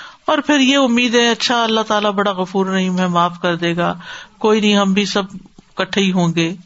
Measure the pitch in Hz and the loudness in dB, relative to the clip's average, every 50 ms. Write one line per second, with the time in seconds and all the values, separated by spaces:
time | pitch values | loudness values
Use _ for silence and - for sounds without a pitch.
0 | - - - _ _ - 311 302 277 - 294 285 262 254 277 277 277 247 233 233 | -20 -20 -20 _ _ -2 0 0 2 2 2 2 4 4 4 2 2 2 2 2
1 | 247 240 220 240 233 233 226 226 - - 254 233 233 226 220 220 214 - 214 208 | 0 2 2 2 2 2 0 0 -2 -2 0 0 2 2 0 0 0 0 0 0
2 | 208 208 202 196 196 208 190 180 185 180 185 196 190 190 190 190 185 185 180 180 | 0 0 0 0 0 0 0 -2 -4 -2 -2 -2 -2 0 0 0 0 0 0 0
3 | 185 180 175 175 170 175 175 175 - 175 170 165 175 170 170 170 170 175 175 175 | 0 0 2 2 0 0 -2 -2 -2 -2 -2 0 -2 -2 -2 0 -2 -2 -4 -6
4 | - - - - - - _ _ - 214 214 220 208 208 208 202 202 196 190 202 | -12 -16 -18 -18 -20 -20 _ _ 0 2 2 2 2 2 2 2 2 2 2 0
5 | 208 190 - 208 196 196 - - - - _ - _ _ _ - 190 185 - 208 | 0 0 -2 -4 -4 -4 -10 -18 -20 -20 _ -20 _ _ _ -8 -6 -4 -2 0
6 | 196 190 180 185 175 170 165 170 165 165 190 170 - | 0 2 2 2 0 0 0 0 -2 -2 -4 -8 -14